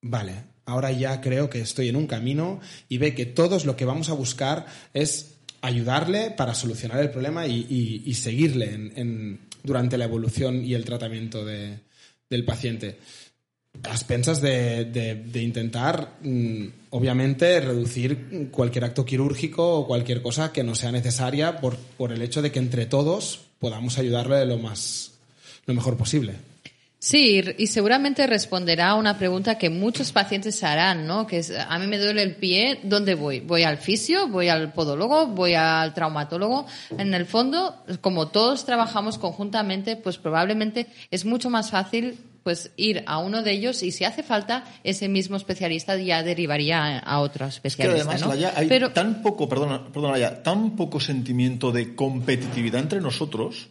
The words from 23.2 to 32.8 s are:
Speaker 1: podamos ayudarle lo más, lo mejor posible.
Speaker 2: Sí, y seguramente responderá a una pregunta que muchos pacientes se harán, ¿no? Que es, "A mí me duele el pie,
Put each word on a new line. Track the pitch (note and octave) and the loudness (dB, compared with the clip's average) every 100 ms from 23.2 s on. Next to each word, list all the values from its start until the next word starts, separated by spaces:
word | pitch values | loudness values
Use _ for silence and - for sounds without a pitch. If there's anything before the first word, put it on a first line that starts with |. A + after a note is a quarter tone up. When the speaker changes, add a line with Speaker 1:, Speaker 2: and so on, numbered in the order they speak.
| - - - _ | -4 -10 -16 _
Speaker 1:
podamos | B2 A2 B2 B2 | -6 -4 -4 0
ayudarle | B2+ A#2+ A#2+ C#3 B2+ | 0 0 4 4 4
lo | A#2 | 0
más, | A2+ G#2 - - - _ _ _ - - - | -2 -6 -6 -6 -10 _ _ _ -20 -14 -2
lo | |
mejor | B2 B2+ A#2 | 0 0 0
posible. | A#2 D3+ A2+ F#2+ - - - _ _ _ | 0 0 -2 -6 -16 -20 -20 _ _ _
Speaker 2:
Sí, | - D4 C4 G3 F#3 - | 4 8 8 6 2 0
y | G#3+ | 0
seguramente | A3+ G#3 B3+ C#4 C4+ C4 | 2 4 4 4 2 4
responderá | A3 - F#3 F3 E3 F3 | 4 0 -2 2 4 4
a | G#3+ | 4
una | G#3+ G3+ | 4 2
pregunta | F#3 F#3 G3 A3 | 2 2 2 2
que | E3+ | 2
muchos | E3+ G#3 A#3+ C4 | 2 0 0 0
pacientes | - G3 G3 G#3+ G#3 | 2 2 0 -2 0
se | E3 | 2
harán, | D3+ F#3 F3 D#3 | 4 4 2 0
¿no? | F#3+ G#3+ | -2 0
Que | F3 | -2
es, | E3 - | -2 -6
"A | - E3+ | -2 -2
mí | F#3+ | -2
me | G3+ | 0
duele | G3+ G#3+ | 0 2
el | G3 | 0
pie, | - F#3 F3+ A#3+ C4 | 0 0 4 2 0